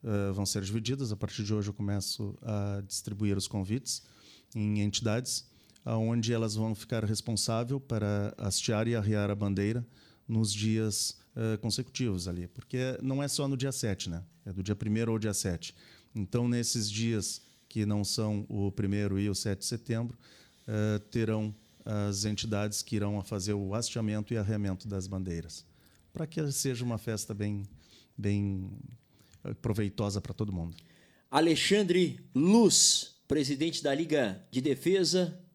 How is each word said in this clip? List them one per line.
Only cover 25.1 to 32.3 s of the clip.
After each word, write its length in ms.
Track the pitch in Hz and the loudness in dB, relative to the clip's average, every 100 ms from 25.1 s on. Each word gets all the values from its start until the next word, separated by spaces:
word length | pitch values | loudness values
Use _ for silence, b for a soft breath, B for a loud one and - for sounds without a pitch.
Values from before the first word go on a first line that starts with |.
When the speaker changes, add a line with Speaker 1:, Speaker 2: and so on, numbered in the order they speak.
| 95 92 82 80 - - b b b b | -4 -4 -4 -6 -12 -18 b b b b
Speaker 1:
pra 140 | - 156 | -8 -6
que 240 | 165 147 | -4 -2
seja 340 | 135 139 123 | 0 -2 0
uma 140 | 123 113 | -2 -2
festa 340 | - 110 - | -2 -4 -4
bem, 300 | 104 104 104 101 b b b b - | -4 -2 -2 -6 b b b b -4
bem, 500 | 101 101 101 95 95 98 - 117 _ b b b | 0 2 2 0 -4 -10 -14 -18 _ b b b
eh, 100 | - | -10
proveitosa 680 | 107 113 107 104 - 104 101 | -6 -2 0 0 0 -2 -2
pra 140 | - | -6
todo 180 | - 107 | -4 -2
mundo. 240 | 92 82 82 b b b b b | -2 -6 -10 b b b b b
Speaker 2:
Alexandre 880 | 139 165 151 - 202 196 180 175 131 - | 4 6 4 4 4 6 6 4 2 -2